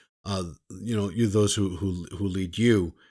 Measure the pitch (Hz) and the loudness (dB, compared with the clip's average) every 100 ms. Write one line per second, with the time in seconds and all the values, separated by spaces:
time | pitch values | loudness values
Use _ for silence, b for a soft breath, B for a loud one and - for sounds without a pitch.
0 | B _ - 98 87 71 - 95 110 110 | B _ -8 -6 -6 -10 -16 -10 -4 -2
1 | 101 90 113 104 101 - 98 90 98 90 | -2 0 2 4 4 2 0 0 -4 -4
2 | 85 87 98 92 92 87 117 107 85 - | -6 -4 -2 -2 -4 2 4 4 2 -6
3 | b | b